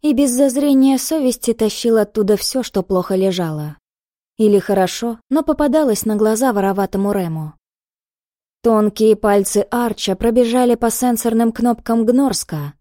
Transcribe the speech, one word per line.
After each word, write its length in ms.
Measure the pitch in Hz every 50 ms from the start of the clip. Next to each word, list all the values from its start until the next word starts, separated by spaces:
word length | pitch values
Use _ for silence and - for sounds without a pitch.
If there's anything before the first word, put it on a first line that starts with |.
и 120 | - 302 277
без 180 | 226 285 262
зазрения 640 | 247 247 285 277 240 277 285 294 277 269 262 269 269 254
совести 560 | - - 320 320 277 254 233 - - - 226
тащил 440 | 233 220 208 208 - - 233 226 220
оттуда 400 | 208 208 _ 214 208 196 214 196
все, 260 | - - - 262 240
что 200 | - _ 202 180
плохо 320 | _ 196 185 180 - 196
лежало. 600 | 185 190 190 185 180 175 160 156 151 151 151 151 _ _ _ _ _ _ _ _ _ _ _ _ _
Или 220 | 220 214 202 196
хорошо, 600 | - - 202 190 185 180 - - 233 233 233 - _ _
но 140 | 262 311 311
попадалось 640 | - 302 - 294 285 240 311 302 262 214 196 -
на 100 | 220 214
глаза 380 | 208 214 220 220 220 262 262 233
вороватому 580 | 208 190 196 196 196 196 190 - 196 196 202
Рэму. 420 | 202 202 180 170 160 160 156 156 - _ _ _ _ _ _ _ _ _ _ _ _ _ _ _ _ _ _ _ _ _
Тонкие 540 | _ 233 226 214 214 208 208 - 220 220 214
пальцы 500 | 208 - 208 202 208 196 - - 208 208 -
Арча 440 | - 240 240 240 220 - - - 190
пробежали 600 | 190 - 233 226 247 247 233 233 254 254 247 240
по 160 | 233 - 233
сенсорным 600 | 220 - 254 247 240 226 - 233 226 226 233 226
кнопкам 540 | 226 - 226 240 233 233 - - 226 226 226
Гнорска 680 | 214 240 262 277 269 202 - - - - 151 147 143 143 _